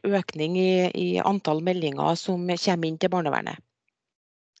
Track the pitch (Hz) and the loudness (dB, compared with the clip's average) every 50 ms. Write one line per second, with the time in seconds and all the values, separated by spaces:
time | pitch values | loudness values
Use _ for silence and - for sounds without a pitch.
0 | - 196 202 190 180 - - 156 156 160 180 185 185 185 185 185 180 175 - - | 0 0 0 0 -2 -4 -6 -4 -2 0 2 2 4 4 4 4 2 2 0 -2
1 | 180 180 180 - - 196 202 196 - 156 156 156 165 185 180 180 160 147 139 139 | -2 0 0 0 2 2 0 0 0 0 0 2 2 0 0 0 -2 -2 -2 0
2 | 147 156 170 - - - 185 175 175 180 175 175 - 202 180 170 165 160 160 160 | 0 0 0 0 -2 -2 -2 -2 -2 -2 -2 0 0 0 0 0 0 -2 -2 -2
3 | 185 180 180 180 160 143 135 53 - - - - - _ _ _ _ _ _ _ | 0 0 0 0 0 0 -2 -2 -2 -6 -10 -10 -16 _ _ _ _ _ _ _
4 | _ _ _ _ _ _ _ _ _ _ _ _ | _ _ _ _ _ _ _ _ _ _ _ _